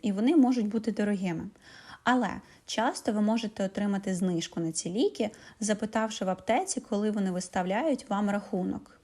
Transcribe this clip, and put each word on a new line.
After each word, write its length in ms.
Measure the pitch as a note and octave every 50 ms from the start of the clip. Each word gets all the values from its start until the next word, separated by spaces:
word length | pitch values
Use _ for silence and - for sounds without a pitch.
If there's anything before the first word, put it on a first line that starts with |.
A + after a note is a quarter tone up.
і 100 | - G#3
вони 240 | F#3+ G3 A3+ C4+ F4
можуть 320 | D#4 B3+ A#3+ B3+ B3 G#3 G#3
бути 240 | G#3 A3+ A3 A#3
дорогими. 560 | G#3+ - G#3 G#3 G3+ F3+ F#3+ F3+ E3 E3 F3 G3+ - - - - - - - - - - -
Але 260 | A#3 B3+ B3+ A3+ F3+ - - - - - - _
часто 460 | - - G#3+ A3+ C#4 F#4 - - -
ви 80 | G#3 G#3
можете 440 | G#3 G#3+ A3+ A3+ A3+ G#3+ - - G3
отримати 500 | F#3+ - G3+ G3+ G3+ G3 G3 G3+ F#3+ F#3
знижку 460 | F3 G3 F#3 F3 E3 E3 - - -
на 120 | E3 D#3+
ці 180 | D#3+ - - F3
ліки, 400 | F3+ A3+ E4+ G#4 - - A3 G#3+ - - - - - -
запитавши 640 | G#3 G#3 G#3+ G3+ A3+ G#3+ - A3 A3 A3 G#3+ - G3+
в 40 | F#3
аптеці, 520 | F3+ - - - A3+ D4+ F#4+ - - -
коли 300 | - - A3 G3+ G#3 G#3+
вони 200 | G#3 G#3+ G3 F#3+
виставляють 800 | F3 F3+ - - - G3 F3+ F#3 F#3+ A3+ D#4 D#4+ C4 - - -
вам 200 | G3+ G3+ G#3 G3+
рахунок. 680 | G3+ G3+ G3 - - F3+ F3+ F#3+ - - - - - -